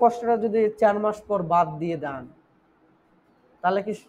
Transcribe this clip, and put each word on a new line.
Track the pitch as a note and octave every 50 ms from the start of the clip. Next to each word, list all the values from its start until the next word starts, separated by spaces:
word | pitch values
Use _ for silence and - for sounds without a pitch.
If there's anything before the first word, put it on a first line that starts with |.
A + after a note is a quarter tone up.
কষ্টটা | A#3+ A#3 A#3 - A#3+ A3+ A#3 A3 G#3+
যদি | A3+ G3+ A3+ A3 G#3+ G#3+ -
চার | A3+ G#3 G3+ G#3 G#3
মাস | G#3 G#3+ G#3+ - -
পর | G#3 G3 F3 E3
বাদ | E3+ F3 E3+ D#3+ D#3 D3+
দিয়ে | E3 E3+ E3+ D3 C#3+
দেন, | C#3+ C#3 C3 B2 - - _ _ _ _ _ _ _ _ _ _ _ _ _ _ _ _ _ _ _ _ _ _ _ _ _
তাহলে | - F3+ F#3+ G3+ G3
কি | G#3+ G#3 - -